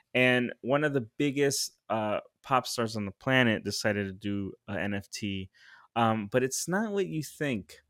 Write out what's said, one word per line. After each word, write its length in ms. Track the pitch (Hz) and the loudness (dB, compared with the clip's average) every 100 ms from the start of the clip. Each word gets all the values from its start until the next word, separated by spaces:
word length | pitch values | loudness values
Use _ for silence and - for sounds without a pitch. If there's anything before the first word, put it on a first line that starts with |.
| _ 123 | _ 4
And 380 | 127 123 120 - | 4 4 0 -4
one 220 | 117 143 | 0 2
of 100 | 151 | 2
the 80 | 139 113 - | 0 -4 -2
biggest, 540 | 147 135 139 135 - - - | 0 2 0 0 -4 -8 -4
uh, 340 | 110 107 101 - _ | -2 0 -2 -6 _
pop 240 | - 127 - | 0 0 0
stars 300 | - 113 110 | -2 -2 -2
on 100 | 101 | -6
the 60 | |
planet 520 | - - 131 120 107 | -6 2 4 4 4
decided 440 | 101 101 110 104 98 | 0 -2 0 0 -2
to 40 | |
do 420 | 95 104 101 98 - - | -4 -4 -4 -4 -8 -8
a 40 | |
N 220 | 98 98 101 | -4 -2 -4
F 120 | - | -6
T. 400 | - 104 98 92 _ - - - 117 | -8 -6 -6 -8 _ -20 -20 -8 0
Um, 300 | 113 110 104 | 2 2 0
but 140 | 127 | 0
it's 240 | 131 - - | 0 -2 -4
not 240 | 185 220 | -2 -2
what 160 | 202 175 | -2 -2
you 160 | 156 | -4
think. 540 | 143 - 147 113 - - | -6 -6 -4 -4 -6 -18